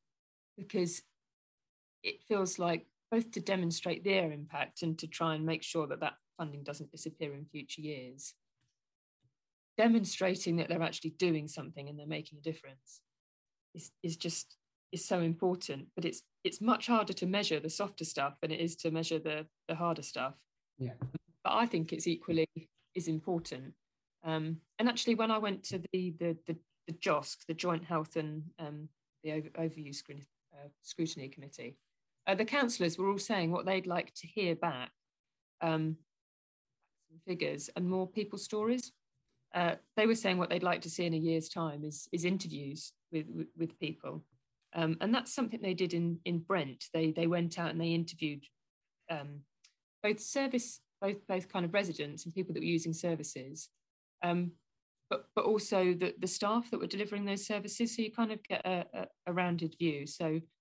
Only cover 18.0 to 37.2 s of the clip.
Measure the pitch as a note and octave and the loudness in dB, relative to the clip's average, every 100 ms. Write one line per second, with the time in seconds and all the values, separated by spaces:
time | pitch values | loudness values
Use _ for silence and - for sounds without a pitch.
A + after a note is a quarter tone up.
18 | D#3+ - C#3+ C#3+ D#3+ D#3+ E3 E3 E3 D#3+ | -6 -2 -2 -2 -4 0 -2 0 0 0
19 | D#3+ D#3+ D#3 D3+ D#3 _ - E3 F3 E3 | 0 0 0 -4 -6 _ -8 0 0 0
20 | C3+ - C3 - _ _ _ - B2 A#2 | -4 -4 -4 -6 _ _ _ -8 -8 -6
21 | C3 D#3+ - _ - G#3+ A#3 E3+ D#3+ E3 | -6 -8 -12 _ 2 4 4 2 0 0
22 | F3 E3 - D#3+ D#3+ D#3+ - _ _ F#3 | 0 0 2 2 2 0 -14 _ _ -6
23 | E3 D#3 F3+ E3+ E3 B2+ C3 - _ _ | -2 -2 0 -2 -2 -8 -10 -16 _ _
24 | _ _ E3 D#3+ D#3 D#3+ - - A#3 A#3 | _ _ -4 -2 0 -4 -8 0 2 2
25 | - A3 A3 A3 G#3+ F#3+ - F#3+ E3+ F#3 | 2 4 4 2 2 -2 -4 -6 -2 -2
26 | F3+ E3 E3+ E3 - E3 - _ - E3 | -2 0 -2 -2 -4 -8 -8 _ -14 -4
27 | G3 D3+ C#3+ - - E3 F3+ E3 E3+ E3 | 2 2 0 -10 -8 -2 0 0 0 -2
28 | D#3 E3 D#3 D3+ D#3 - D3 D3+ D3+ - | 0 -4 -4 -6 -10 -10 -10 -10 -12 -16
29 | _ _ D#3 D#3 D#3 - E3 D#3+ C#3+ C#3 | _ _ -4 -4 -4 -4 -4 -4 -8 -10
30 | - C#3+ C#3 _ _ C#3+ C#3+ _ - - | -10 -16 -16 _ _ -20 -20 _ -14 -4
31 | D#3+ - C#3 C3+ C#3 - B2 C3 _ _ | -2 -2 -10 -12 -16 -12 -14 -14 _ _
32 | _ _ - G3 A3 C#4+ B3 - E3+ E3 | _ _ 0 2 4 4 2 2 0 2
33 | G3 G3 - G#3 E3 F3 F#3 F#3+ F#3 F3 | 0 0 0 2 2 2 2 0 2 -2
34 | - - E3 - F#3 E3 E3+ B2+ B2 _ | -2 -10 -8 -2 0 2 0 -2 -6 _
35 | _ _ _ _ _ _ E3 D#3+ D#3+ D#3 | _ _ _ _ _ _ 0 2 2 -2
36 | _ _ _ _ _ _ _ _ _ _ | _ _ _ _ _ _ _ _ _ _
37 | _ D#3+ | _ -16